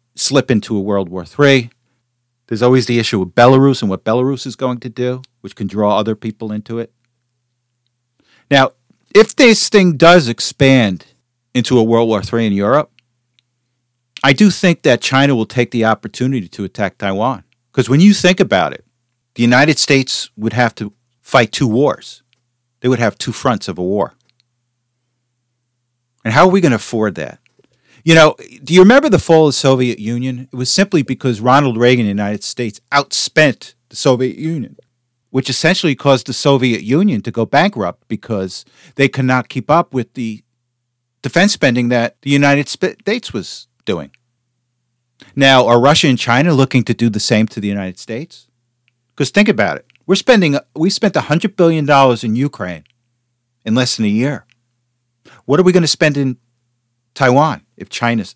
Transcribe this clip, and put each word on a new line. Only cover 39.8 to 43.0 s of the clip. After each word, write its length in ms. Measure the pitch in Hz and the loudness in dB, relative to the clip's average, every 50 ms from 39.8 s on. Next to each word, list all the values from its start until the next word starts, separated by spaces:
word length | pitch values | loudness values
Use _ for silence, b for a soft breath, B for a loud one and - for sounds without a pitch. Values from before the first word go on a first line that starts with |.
| 170 - - | 0 -2 -4
with 200 | 127 117 - _ | -8 -8 -8 _
the 300 | 131 120 110 107 107 _ _ _ _ _ _ _ _ _ _ _ _ _ _ _ _ | -10 -10 -10 -10 -12 _ _ _ _ _ _ _ _ _ _ _ _ _ _ _ _
defense 320 | - 135 - 165 190 208 - | -8 -2 0 2 2 2 0
spending 360 | - - 131 120 123 120 120 | 0 0 0 0 0 0 0
that 300 | 123 120 117 120 - _ | 0 0 -2 -2 -6 _
the 100 | - 139 | -4 -2
United 380 | 143 139 143 139 143 143 143 - | 0 2 4 4 2 2 0 -4
Sp-, 320 | - - 190 180 - - | -6 -6 -6 -6 -6 -6